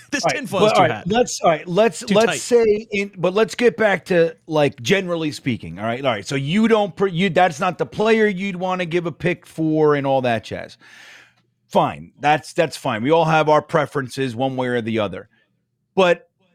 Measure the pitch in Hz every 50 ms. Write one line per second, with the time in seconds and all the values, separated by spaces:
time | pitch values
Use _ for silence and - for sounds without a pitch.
0 | - _ 294 277 - 151 - 302 269 170 202 185 202 214 214 208 180 156 113 104
1 | - 175 214 247 247 - - - - 180 156 147 - 180 170 196 226 226 - -
2 | 233 - 196 208 226 190 160 117 - - 240 233 226 214 208 208 226 - 208 196
3 | 202 202 - 185 165 185 185 214 220 - - - 247 226 220 - 220 202 190 160
4 | - - 185 170 165 165 165 - _ - 151 151 147 135 - - 117 117 180 196
5 | 190 175 175 165 160 151 - - - 139 117 - - 82 80 92 107 113 117 127
6 | 143 131 113 101 101 - 139 139 135 143 180 214 220 220 226 214 208 185 - -
7 | 196 196 170 160 196 196 147 180 180 185 143 135 190 180 156 - 156 - - 170
8 | 214 226 226 226 214 208 196 175 196 202 180 175 185 185 185 180 180 165 160 175
9 | 170 175 127 - - 175 170 170 _ - - 165 160 156 156 156 151 151 147 143
10 | 135 139 135 135 127 120 113 110 - - 98 87 85 82 - _ _ - - -
11 | - - - - - _ _ _ _ _ _ _ _ _ - 190 156 123 80 73
12 | 82 - _ _ 127 147 151 151 - - - 170 165 - - - - 135 113 107
13 | 117 139 165 170 160 160 160 156 151 151 151 151 147 - - 160 139 - - 147
14 | 131 120 - 135 135 131 110 117 131 135 131 127 127 123 123 120 110 117 113 110
15 | 104 95 92 101 101 - _ _ _ _ _ _ _ _ _ _ _ _ _ 190
16 | 185 175 175 175 - _ _ _ _ _